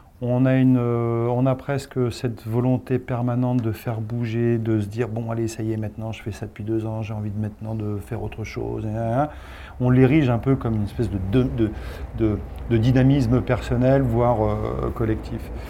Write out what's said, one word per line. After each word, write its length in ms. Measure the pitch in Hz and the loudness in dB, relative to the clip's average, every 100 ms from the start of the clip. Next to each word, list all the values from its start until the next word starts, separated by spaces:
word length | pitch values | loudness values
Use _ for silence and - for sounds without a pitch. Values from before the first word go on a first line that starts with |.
| - - | -20 -8
on 240 | 120 123 131 | 0 2 4
a 80 | |
une, 240 | 131 131 127 | 6 6 6
euh, 480 | 120 117 117 117 117 | 4 2 2 0 0
on 160 | 123 | 2
a 100 | 131 | 2
presque 560 | 127 - 139 139 131 123 | 0 -2 -4 -4 -2 -2
cette 360 | - 123 110 110 | -2 -6 -6 -4
volonté 520 | 117 127 127 - 127 | 0 2 0 0 -4
permanente 640 | 127 123 123 120 127 123 | -2 -4 -2 0 0 0
de 100 | 113 | 0
faire 300 | 107 - 113 | -4 -6 -6
bouger, 560 | 110 120 117 113 117 117 | -4 -4 -2 0 2 2
de 240 | 113 110 | 2 0
se 60 | 101 | 0
dire, « 220 | 107 117 | -4 -4
Bon, 200 | 110 113 | -4 -4
allez, 160 | 117 113 | -2 -4
ça 160 | - | -4
y 100 | 110 | -4
est, 40 | 110 | -4
maintenant, 340 | 107 - 110 | -4 -6 -10
je 120 | 110 | -8
fais 100 | 117 | -10
ça 140 | 101 107 | -8 -10
depuis 180 | - | -8
deux 220 | 104 113 110 | -4 -4 -2
ans, 160 | 110 | -6
j'ai 100 | 107 | -6
envie 180 | 107 104 | -6 -6
de 80 | 101 | -4
maintenant 360 | 107 104 110 | -6 -6 -8
de 240 | 110 104 104 | -6 -4 -6
faire 240 | - 110 | -6 -8
autre 200 | 107 - | -8 -8
chose. » 440 | 104 - 117 117 110 | -10 -6 -6 -6 -4
Et, 100 | 110 | -4
hein, 320 | 113 120 151 - - - - - | -2 0 0 -4 -16 -16 -14 -2
on 120 | 123 | 4
l'érige 400 | 127 131 160 127 | 6 8 6 4
un 80 | 117 | 2
peu 180 | 131 135 | 2 0
comme 200 | 120 110 | 2 -2
une 80 | |
espèce 260 | 101 - 110 | -2 -2 -2
de, 80 | 98 92 | -2 2
de, 100 | 131 | 2
de, 280 | 127 127 110 - - - - 113 | 2 2 0 -2 -10 -10 -10 0
de, 220 | 110 101 - - - | 0 0 -4 -10 0
de 60 | 117 | 2
dynamisme 640 | 120 131 131 143 117 123 | 4 6 6 4 4 2
personnel, 580 | - 120 - 120 127 139 | 2 -2 0 2 4 4
voire, 420 | 131 117 120 113 | 4 2 2 2
euh, 480 | 107 107 113 123 123 | 2 0 -2 -2 -4
collectif. 560 | - 110 107 - - - - - | -2 -2 -2 -4 -8 -8 -10 -12